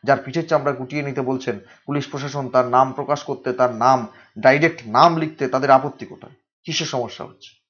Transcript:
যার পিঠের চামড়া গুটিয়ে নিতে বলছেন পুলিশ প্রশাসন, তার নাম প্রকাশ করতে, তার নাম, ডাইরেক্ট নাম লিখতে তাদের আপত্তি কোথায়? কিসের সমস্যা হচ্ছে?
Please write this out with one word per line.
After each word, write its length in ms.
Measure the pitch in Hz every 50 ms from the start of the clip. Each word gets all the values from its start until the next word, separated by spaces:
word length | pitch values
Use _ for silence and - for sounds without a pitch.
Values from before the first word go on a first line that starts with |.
| -
যার 140 | 139 139 131 -
পিঠের 220 | 135 127 165 160
চামড়া 240 | 165 160 147 135 143
গুটিয়ে 320 | 139 127 131 131 143 147 143
নিতে 180 | 143 135 143
বলছেন 380 | 131 123 127 127 - 123 110 98 - _ - _ _
পুলিশ 220 | - 143 147 139
প্রশাসন, 420 | - - 139 139 143 135 143 135 123
তার 160 | 123 131 123
নাম 260 | 120 120 127 135 131
প্রকাশ 320 | 131 - 139 135 147 143 -
করতে, 300 | - 135 - - 131 123
তার 220 | 127 127 123 117
নাম, 320 | 110 117 131 131 123 113 107 _ - - _ _ 110
ডাইরেক্ট 420 | 107 131 135 147 156 160 165 - 117
নাম 300 | 110 104 127 156 170 165
লিখতে 300 | 160 160 156 - - 139
তাদের 240 | 123 131 135 139 135
আপত্তি 340 | 135 131 135 143 - - 117
কোথায়? 280 | - 90 - - - _ _ _ _ _ _ _
কিসের 220 | 165 151 - 165
সমস্যা 400 | - - 127 120 107 - - 87
হচ্ছে? 240 | 90 - _ - - _ _ _